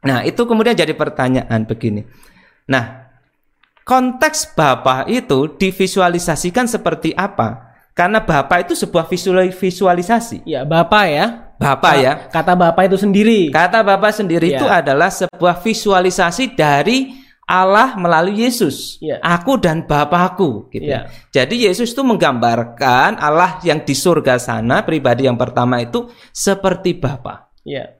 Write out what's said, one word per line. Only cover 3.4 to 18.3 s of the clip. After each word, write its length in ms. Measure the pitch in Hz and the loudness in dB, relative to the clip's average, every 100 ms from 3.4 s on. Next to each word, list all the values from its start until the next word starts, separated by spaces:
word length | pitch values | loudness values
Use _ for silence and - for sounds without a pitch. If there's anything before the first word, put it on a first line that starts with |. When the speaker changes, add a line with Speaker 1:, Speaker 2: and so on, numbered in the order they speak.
| _ _ _ _ | _ _ _ _
Speaker 1:
konteks 680 | - 262 254 240 208 - - | 0 0 0 0 -2 -2 -8
Bapa 540 | - 147 127 131 131 - | 0 0 2 0 -2 -2
itu 420 | 226 135 131 151 | -4 0 0 -2
divisualisasikan 1120 | - 190 185 190 196 180 175 175 156 180 175 247 | -2 -4 0 -2 2 2 2 -2 -4 -2 -2 -2
seperti 480 | 208 - 160 165 | -2 -4 -4 -6
apa? 560 | - 196 - 113 117 - _ _ | -4 -6 -2 -4 -4 -18 _ _
Karena 280 | - 117 220 | -2 0 0
Bapa 400 | 220 151 135 175 | 0 -2 2 0
itu 140 | 180 | 0
sebuah 320 | 339 175 175 160 | -4 -2 -2 -2
visual-, 440 | 180 190 185 185 | -4 0 2 2
visualisasi. 920 | 180 190 175 190 175 180 233 226 87 | 0 -4 0 0 0 0 -2 -2 -12
Speaker 2:
Ya, 180 | - 143 | -8 -8
Bapa 420 | 135 165 - 214 196 | -2 0 2 2 2
ya. 200 | 147 202 233 - - | 0 -2 -4 -18 -4
Speaker 1:
Bapa 340 | 143 135 175 | -2 2 4
Speaker 2:
Ka-, 80 | 147 | 4
Speaker 1:
ya. 140 | 131 147 - | 4 0 -4
Speaker 2:
kata 260 | 165 160 | -2 0
Bapa 280 | 180 170 165 | 4 4 4
itu 100 | 190 185 | 2 2
sendiri. 540 | 208 196 220 226 160 | 2 4 4 4 2
Speaker 1:
Kata 320 | 143 175 226 | 2 2 2
Bapa 280 | 196 190 208 | 2 2 2
sendiri 400 | 214 202 165 165 | 0 -2 0 0
Speaker 2:
Ya. 60 | 135 | 0
Speaker 1:
itu 100 | - | 2
adalah 420 | 190 147 139 175 | 2 2 2 2
sebuah 500 | - 180 - 175 175 | 0 -6 0 0 0
visualisasi 920 | 220 220 208 190 185 180 175 170 170 | -2 -2 2 2 2 2 -2 0 -4
dari 640 | - 151 143 156 254 269 - - _ | 0 2 4 2 0 -2 -10 -20 _
Allah 520 | - 180 185 202 262 233 | -2 2 4 4 2 0
melalui 480 | 175 160 180 | 0 2 2